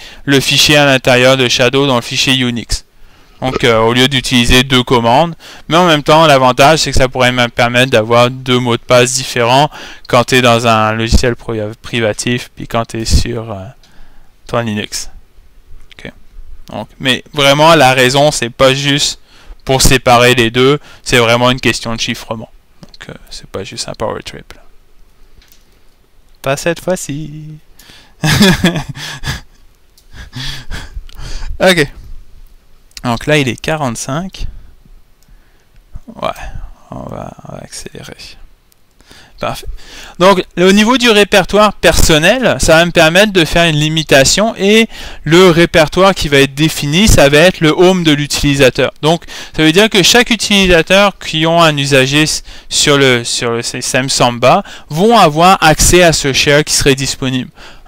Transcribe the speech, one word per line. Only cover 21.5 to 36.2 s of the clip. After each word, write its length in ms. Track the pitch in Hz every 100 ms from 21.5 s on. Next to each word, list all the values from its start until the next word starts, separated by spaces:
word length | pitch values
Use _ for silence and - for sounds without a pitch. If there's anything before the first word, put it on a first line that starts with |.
une 100 | 127
question 340 | 120 110 117
de 60 | 113
chiffrement. 500 | - 117 - 113 - - _ _
Donc 260 | - - -
euh, 60 | - -
c'est 180 | - -
pas 160 | 95
juste 240 | 98 117 -
un 60 |
power 280 | - 110 95
trip. 300 | - - - - - - _ - - _ - - _ _ _ _ _ _ _ _ _ _
Pas 160 | 135 139
cette 220 | 170 165
fois-ci. 760 | - 185 - 143 151 151 156 151 _ - - - - _
<laughs> 60 | 156 147 196 - 175 170 - - - - - - - _ - _ _ _ _ - - 127 131 - - - - - - - - - - -
Ok. 320 | 185 170 143 - - - - - - - _ - _ -
Donc 220 | 127 120
là, 140 | - 151
il 100 | 135
est 80 | 120
quarante-cinq. 880 | - 156 135 110 - 143 190 - - - - - - - - _ _ - _ _ _ _ _ - -
Ouais, 120 | -